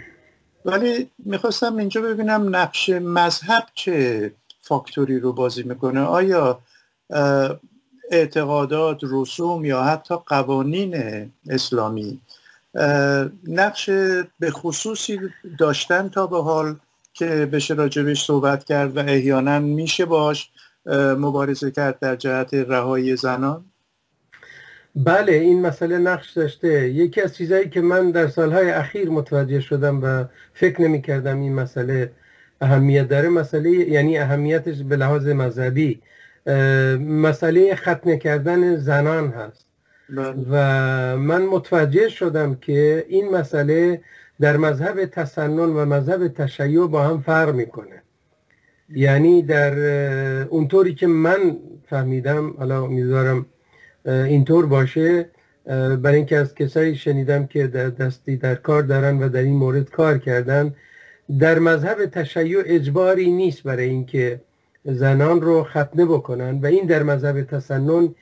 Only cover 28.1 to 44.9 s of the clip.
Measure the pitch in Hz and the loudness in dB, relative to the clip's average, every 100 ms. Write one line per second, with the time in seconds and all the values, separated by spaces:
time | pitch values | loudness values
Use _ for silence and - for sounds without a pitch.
28.1 | 170 156 151 160 175 180 165 143 208 180 | 2 0 0 2 2 2 0 -4 -4 -2
29.1 | 156 143 143 135 139 131 143 143 139 135 | -2 -2 -2 0 -2 -2 -2 0 0 -2
30.1 | 131 127 - - - 180 - 160 151 135 | -2 -4 -12 -20 -2 0 2 2 2 -2
31.1 | 139 135 135 139 135 127 - 123 135 127 | -4 -2 -4 -4 -4 -4 -6 -4 -4 -4
32.1 | - _ _ _ _ 135 135 139 139 127 | -10 _ _ _ _ 2 4 4 4 2
33.1 | 143 160 175 147 156 160 180 175 151 147 | 2 2 0 0 0 2 2 2 2 2
34.1 | 160 135 143 147 160 170 143 135 143 135 | 2 0 0 0 0 -2 -6 -4 0 0
35.1 | 147 143 143 127 117 127 131 151 113 _ | 0 0 0 -2 -2 -2 0 0 -2 _
36.1 | - - _ - 139 135 135 131 131 151 | -20 -20 _ -2 2 2 2 2 -2 -2
37.1 | 156 156 147 165 170 196 185 - 170 175 | 0 0 2 2 4 4 2 -2 -2 0
38.1 | 156 160 147 143 175 180 165 135 143 147 | 0 0 -2 0 2 2 0 0 2 2
39.1 | 160 151 120 107 - _ _ _ _ - | 0 -2 -6 -12 -16 _ _ _ _ -12
40.1 | 135 135 135 127 143 139 135 131 131 127 | -8 -8 -6 -2 0 2 2 0 -2 -2
41.1 | 127 143 170 190 185 - 175 151 160 220 | -2 0 0 0 -2 0 2 2 2 0
42.1 | - 175 156 147 131 - 143 151 160 160 | 0 -2 0 -2 -4 -2 2 2 2 0
43.1 | 190 202 185 143 151 147 160 175 170 - | -2 0 -2 -2 -2 2 2 2 0 -8
44.1 | - - - 147 147 156 135 170 | -20 -20 0 2 4 2 0 -2